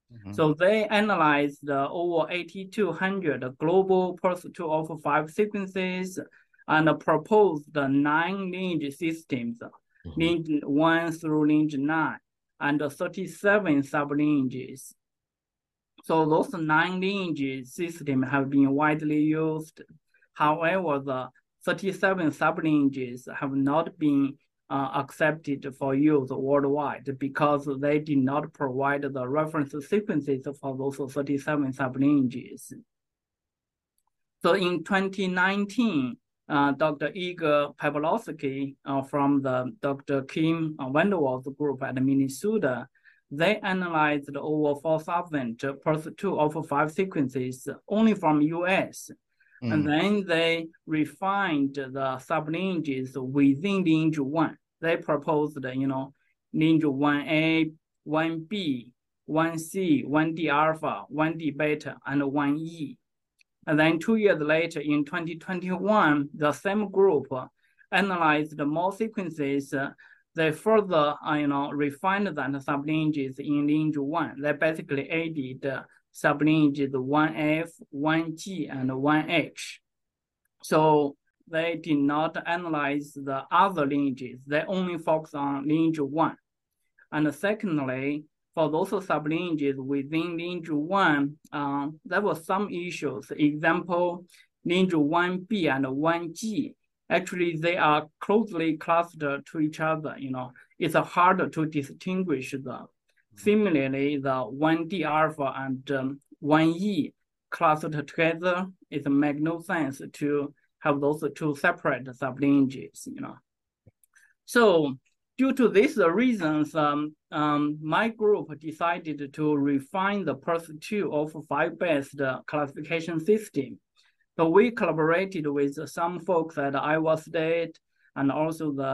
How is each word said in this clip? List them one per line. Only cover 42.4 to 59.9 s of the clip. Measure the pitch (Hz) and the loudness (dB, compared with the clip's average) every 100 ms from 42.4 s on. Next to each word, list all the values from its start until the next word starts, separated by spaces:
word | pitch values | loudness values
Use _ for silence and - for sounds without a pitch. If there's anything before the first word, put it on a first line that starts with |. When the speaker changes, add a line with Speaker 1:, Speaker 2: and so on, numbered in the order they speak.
| 208 220 156 123 117 _ _ _ _ | -2 0 0 -2 -8 _ _ _ _
Speaker 2:
they | 139 165 208 | 0 2 2
analyzed | 208 185 180 165 151 147 143 143 | 0 -2 0 2 2 2 -4 -8
over | 151 151 147 143 | -2 0 2 0
four | 165 160 | 0 0
thousand | 156 175 170 151 120 113 135 139 | 0 -4 -2 -4 -4 -4 -6 -4
pers | - 156 156 - | -2 -2 -2 -6
two | 196 151 | -2 2
of | 151 156 151 | 2 0 -2
five | 143 151 | 0 0
sequences | 156 190 180 131 135 127 127 - 139 - | 0 -2 -2 -2 -2 -6 -8 -10 -12 -4
only | 208 220 | 2 4
from | 208 170 151 | 4 4 4
U | 151 170 180 | 2 2 0
S. | 185 135 - - - _ _ _ _ | 0 0 -8 -18 -20 _ _ _ _
And | 120 107 | -2 0
Speaker 1:
Mm. | 151 | 2
Speaker 2:
then | 151 190 208 190 | 2 2 2 2
they | 165 165 165 165 - - | 2 2 0 -4 -14 -4
refined | 156 147 - 190 196 196 147 139 | -2 -2 -2 -2 0 0 0 0
the | 139 131 135 135 131 - | -2 -6 -4 -4 -4 -2
sublineages | 160 156 160 190 175 151 131 131 139 | -2 -2 -2 -2 -2 -2 -4 -4 -6
within | 131 139 139 139 190 196 | -2 4 4 4 0 0
lineage | 165 160 160 151 | 4 4 4 0
one. | 135 156 143 - _ _ | -2 0 0 -2 _ _
They | 165 170 | -2 0
proposed, | - 151 143 151 151 151 131 131 | 0 -2 0 0 0 -4 -6 -2
you | 135 | -2
know, | 135 139 - _ _ _ | -2 -6 -12 _ _ _
lineage | 156 156 160 | 0 4 4
one | 147 135 147 143 139 | 4 2 2 2 0
A, | 156 160 160 160 156 _ _ | 0 2 2 0 -4 _ _
one | - 151 165 165 160 | -4 -2 0 -4 -6
B, | 208 175 127 117 _ _ _ - | -4 -4 -4 -8 _ _ _ -4
one | 151 165 165 | 0 0 -2
C, | 160 196 185 | -6 -4 2